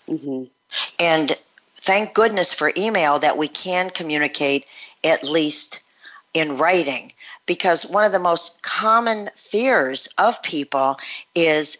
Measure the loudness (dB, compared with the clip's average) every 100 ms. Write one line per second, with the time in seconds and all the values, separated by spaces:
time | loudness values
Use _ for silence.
0 | -10 -8 -6 -8 -10 _ _ -10 -6 0
1 | 2 2 2 -4 _ _ _ -8 -2 0
2 | 0 2 2 2 -2 0 -2 0 0 0
3 | 2 2 2 0 -2 -4 -2 -2 -2 -6
4 | -4 -2 -2 0 0 0 -4 -20 -20 _
5 | 0 0 0 0 2 0 -2 -6 _ _
6 | -20 -20 _ -4 -2 0 2 2 0 -4
7 | -10 -20 -20 -12 -6 -2 0 0 0 0
8 | 2 2 0 0 -2 -8 -6 -2 2 4
9 | 2 -2 -6 -14 -4 0 2 2 2 -2
10 | -4 0 0 0 -6 -6 -2 0 0 -2
11 | -8 -16 -4 2 2 2 0